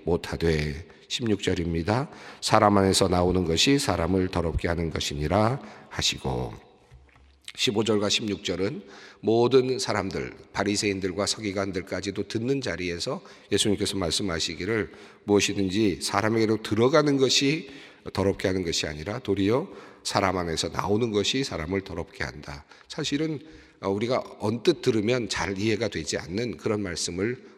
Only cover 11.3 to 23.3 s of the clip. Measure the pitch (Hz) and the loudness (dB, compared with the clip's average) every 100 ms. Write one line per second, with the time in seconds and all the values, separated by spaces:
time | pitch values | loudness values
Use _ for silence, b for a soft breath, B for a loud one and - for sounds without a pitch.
11.3 | - 104 98 98 90 - 92 98 98 - | -2 -4 -4 -4 -4 -6 -6 -4 -6 -6
12.3 | 110 123 139 110 82 90 85 127 113 B | -4 -2 -2 -2 -4 -4 -4 -6 -8 B
13.3 | B B 101 107 98 95 98 87 - 101 | B B 0 2 0 0 -2 -2 -2 -2
14.3 | 82 85 82 92 113 82 B B B 104 | -2 -4 -4 -4 -2 -4 B B B 4
15.3 | 101 98 101 95 101 104 69 - 98 107 | 4 4 0 0 2 2 0 -2 0 2
16.3 | 113 107 107 - 107 127 156 147 139 127 | 2 2 0 0 2 4 4 4 4 4
17.3 | - 139 160 - B B B - - 95 | 4 2 0 -6 B B B -8 0 0
18.3 | 92 98 95 82 78 78 76 92 120 - | 0 -2 0 -2 -2 -4 -6 -8 -8 -2
19.3 | 98 98 131 202 B B B - 113 95 | 2 2 2 -2 B B B 0 2 2
20.3 | 92 85 78 82 - 92 107 120 101 95 | 2 -2 -2 -2 -2 0 0 2 0 0
21.3 | 131 135 82 80 95 - 85 82 - 71 | 0 -2 -4 -2 -4 -4 -8 -10 -6 -8
22.3 | 71 73 71 - B B - 143 143 160 | -8 -14 -14 -16 B B -8 -4 -2 -4